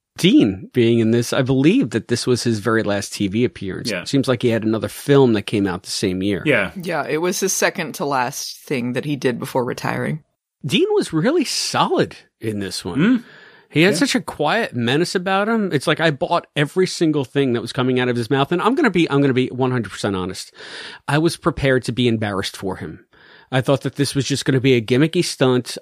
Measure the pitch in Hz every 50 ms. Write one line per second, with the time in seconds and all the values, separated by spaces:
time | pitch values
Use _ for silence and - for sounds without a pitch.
0 | _ _ _ - - 185 254 302 135 104 92 92 156 240 - 127 113 117 117 117
1 | 110 110 117 120 117 - - - 131 120 135 131 135 165 214 277 202 107 113 110
2 | - - 120 - - 131 123 117 - 120 113 104 98 120 113 113 101 101 101 101
3 | 104 - - - 104 95 95 113 123 - - - 101 95 87 85 - - 98 87
4 | 85 - - 139 123 135 123 117 127 120 113 113 107 110 110 107 101 101 - -
5 | - 143 143 139 135 120 113 101 - - - 104 98 95 87 92 - - - -
6 | - 95 92 92 92 104 98 85 - 156 131 107 98 90 - 190 165 180 165 147
7 | 127 113 147 156 170 180 180 - 196 185 - - 202 220 214 196 165 143 - -
8 | 170 143 143 131 123 123 127 - - - - - - - 151 123 120 123 123 131
9 | - 147 147 131 - 131 117 - - - - 131 120 123 117 - - - 120 123
10 | 123 127 156 156 - _ _ _ _ _ _ _ - 135 165 240 370 427 415 403
11 | - - 160 156 165 247 330 359 254 - - - - - - - - - 370 330
12 | - - - - - _ _ _ - 113 107 104 98 92 - - - - - 131
13 | 175 226 262 226 - - - - - - - - _ _ - 147 170 196 208 -
14 | 294 247 - 233 - - - - 147 151 185 226 220 - - 120 117 117 131 156
15 | 170 - - 190 180 190 190 196 202 220 233 226 208 180 165 139 - 175 151 -
16 | 160 165 143 - 175 - 170 165 - - - 147 147 143 - 185 185 175 - -
17 | 175 156 147 147 131 - - 143 139 127 117 117 104 120 - 135 127 131 127 127
18 | 123 123 120 120 117 - 139 135 139 - 175 175 165 214 262 330 311 220 175 180
19 | 160 - 139 143 143 139 123 127 127 - - 123 131 127 127 123 107 98 - -
20 | - 104 98 92 90 95 87 - - - - - - - - - - - - -
21 | - - 143 156 160 165 - - - 156 135 - 139 135 131 127 - - 113 123
22 | 123 120 113 110 107 104 101 95 98 - - - - 95 90 - - 78 78 -
23 | - _ _ _ _ - - - - - 127 131 123 - 139 127 - 135 - -
24 | 139 - - 143 123 - 139 - - - 131 131 113 135 127 120 107 - 123 127
25 | 156 160 - 175 170 - - - 139 127 127 123 123 - - -